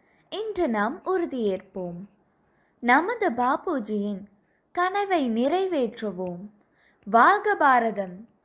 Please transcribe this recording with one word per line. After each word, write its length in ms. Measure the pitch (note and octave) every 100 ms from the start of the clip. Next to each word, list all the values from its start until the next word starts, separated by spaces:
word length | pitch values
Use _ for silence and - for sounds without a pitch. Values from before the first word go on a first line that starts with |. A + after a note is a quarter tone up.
| _ _ _
இன்று 380 | F4 A4 F4+ D#4
நாம் 340 | G#3+ G#3+ F#4 F4
உறுதியேற்போம். 920 | F#4+ E4 C4 G#3 F#3+ - G3 F3+ E3+ G3+ _ _ _ _ _ _ _
நமது 520 | A#3+ C4+ F#4 A#4+ F#4+
பாபுஜியின் 920 | A#3 B3 D#4+ F#4 C#4 G#3 G#3 G#3 F#3+ G3+ _ _ _ _
கனவை 580 | F4 F4+ G4+ G4 F4 B3+
நிறைவேற்றுவோம். 1200 | A3 C4+ F4+ F#4+ D#4 A#3 - G#3+ F3+ F3+ F3 G#3 - _ _ _ _ G3+
வாழ்க 500 | A3+ D4 G4+ G#4 G4
பாரதம். 760 | D4 B3 A3+ G3+ F#3+ F#3 A#3 _